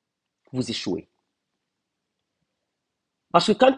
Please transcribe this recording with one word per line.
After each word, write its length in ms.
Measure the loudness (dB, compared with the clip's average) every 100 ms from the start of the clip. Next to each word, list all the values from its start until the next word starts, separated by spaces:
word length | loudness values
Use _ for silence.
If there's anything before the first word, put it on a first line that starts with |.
| _ _ _ _ _
vous 180 | -8 -6
échouez. 400 | -8 -8 -8 -10 _ _ _ _ _ _ _ _ _ _ _ _ _ _ _ _ _ _ _ _ _ _
Parce 160 | 0 2
que 60 |
quand 200 | 2 2